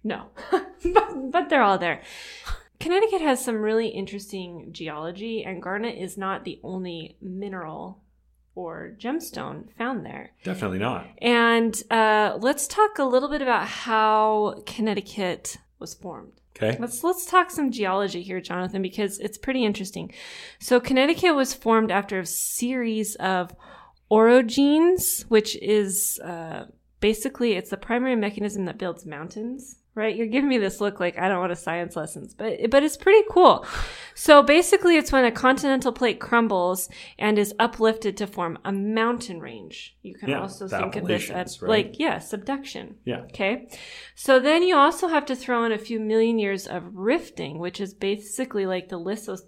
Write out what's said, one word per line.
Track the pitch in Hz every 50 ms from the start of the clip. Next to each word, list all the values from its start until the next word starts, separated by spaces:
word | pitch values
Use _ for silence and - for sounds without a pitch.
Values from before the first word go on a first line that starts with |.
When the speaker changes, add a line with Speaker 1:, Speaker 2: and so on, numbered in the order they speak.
| -
Speaker 1:
No. | 214 - - - - - - - -
<laughs> | - 339 - - - - - 339 359
But, | 415 427 427 359 277 262 262
but | 262 349 370 -
they're | 311 277 240
all | 202 190 180
there. | 180 170 151 - - - - - - - - - - - - - - _ _ _
Connecticut | - 320 349 381 427 440 415 381
has | 320 302 262 247 247
some | 254 233 220
really | 214 214 220 220 226 214
interesting | - 185 196 190 202 202 196 - 202 196 185 175 175 165 147 165 160
geology, | - 170 156 151 151 156 165 175 190 208 233 226 220 -
and | - 190 - -
garnet | 180 190 202 220 233 - -
is | 185 185 - 202
not | 190 190 190 - -
the | 185 - -
only | - - 185 185 185 180 170 165 156 - - _
mineral | - 190 185 190 202 202 190 185 170 156 156 147 165 180 196 - _ _ _ _ _ _ _ _ _ _ _
or | 185 180 165 165 - - - - 202
gemstone | - 233 277 330 330 - - - - - - 151 - - _ -
found | 226 247 269 220 -
there. | - - 71 - - _ _ -
Speaker 2:
Definitely | 190 180 185 - 101 92 92
not. | 104 123 123 90 - - - -
Speaker 1:
And, | - 233 240 240 233 233 233 233 226 226 214 - - -
uh, | 233 226 220 214 214 214 214 196 - -
let's | 214 254 294 254 - -
talk | - 403 427 415 427 -
a | 285
little | 262 247 254 262 285
bit | 294 294
about | - 254 240 202 165
how | 202 - - - 247 226 220 220 214 214 214 214 220 214 214 214 208 - - -
Connecticut | - - - 214 220 208 202 196 - - - 196 180 170 - - - - - - _ _ _
was | - - -
formed. | - - 185 160 113 - 71 - _ _ _ _ -
Speaker 2:
Okay. | 214 214 233 -
Speaker 1:
Let's, | 233 240 - -
let's | - 339 359 349 -
talk | - - 370 359 359
some | - - 294 262
geology | 226 220 208 190 185 196 202 196 196 175
here, | 180 190 185 185
Jonathan, | 180 - 180 180 185 185 - 190
because | 190 185 185 - 208 196 202 -
it's | - 208 - -
pretty | - - 262 262 247
interesting. | 214 202 - 190 190 - - - - - - - - - - - - - _
So | - - 247 247
Connecticut | 247 - 269 254 262 285 330 330 - 359 311
was | 285 269 262 -
formed | - - 226 226 226 220 214
after | 180 196 196 202 208 190
a | 180
series | 160 - - - - - - 240 240 262 254 240 226 220 220 214 196 -
of | - - 190 190 180 180 170 - - - - - - - - _ _ _ _
orogenes, | 214 214 220 233 240 254 254 220 247 277 277 285 294 311 330 349 370 359 - - - - -
which | - 233 214 214 214 - -
is, | - 190 214 214 208 196 185 - - - - - -
uh, | 170 175 165 165 160 - - - - - _ _ _ _ _
basically, | - 208 220 220 - 269 269 - 240 240 208
it's | 180 185 -
the | - 190
primary | - - 233 240 254 262 254
mechanism | 226 208 196 208 - 202 208 208 208 190
that | 180 - -
builds | 185 180 165 - -
mountains. | 156 151 143 156 175 - 214 214 240 254 269 254 - - _ _ _ _
Right? | 220 214 220 196
You're | 208 233
giving | 220 220 269 277 285
me | 262 240
this | 202 190 190 -
look | 208 202 202 -
like | 185 175 170 -
I | 180 190
don't | 202 180
want | 180 180
to | 175
science | 170 - - 165 170 175 170 -
lessons, | 170 151 156 - 147 143 - -
but, | - 208 220 180 - - 233
but | 240 277
it's | 285 302 302 -
pretty | - 381 392 440 415 427
cool. | - 349 370 277 180 - - - - - - - - - - - -
So | - - - 302 285
basically, | 285 277 285 320 349 - - 381 - 359 339 311
it's | 294 -
when | - 262 254
a | 233
continental | 226 - - 254 262 269 - 277 269 262 262 262
plate | 233 - 262 233 196 -
crumbles | - - - 233 226 220 208 185 175 180 185 190 - - - - - - - -
and | - 214 214 208
is | 208 202 208 -
uplifted | 220 233 226 - 220 220 220 220 - 208 190 -
to | 208
form | 190 - - 175 170 170 - -
a | 185
mountain | 196 196 196 208 214 226 226 233 240 233 - - 185 165
range. | 143 135 117 - 92 - - - - - - _
You | - 101 -
can | - - 165
Speaker 2:
Yeah, | 139 -
Speaker 1:
also | 190 190 190 - 202 190
Speaker 2:
the | 196 190
Speaker 1:
think | 185 190 -
of | 208 185
this | 180 214 202 - -
Speaker 2:
Appalachians, | 175 180 180 - - -
Speaker 1:
as, |
Speaker 2:
right? | - -
Speaker 1:
like, | 220 214 202 214 - -
yeah, | 294 320 - -
subduction. | - - - 208 196 - 269 277 269 - - - - - 214 - _
Speaker 2:
Yeah. | - 123 - -
Speaker 1:
Okay. | - - - 196 190 233 254 - - - - - - - - - - -
So | - - - 269 262
then | 254 285 311 339 359
you | 370 359
also | 294 277 302 330 - - 349
have | 330 302 285 -
to | 254
throw | 254 - - 247 233 233
in | 226
a | 220 208
few | 214 - 233 226
million | 220 214 214 220 226 226 233 226
years | 208 202 196 190 190
of | - - 180 165 180 208
rifting, | 185 190 220 269 339 - - - - 165 139 151 160
which | 170 180 180 -
is | 196 190 196
basically | - - 196 202 208 208 - - - 262 254 - 208 196
like | 185 185 180 185 -
the | 196 175
litho-, | 170 175 208 220 - - 190 185 -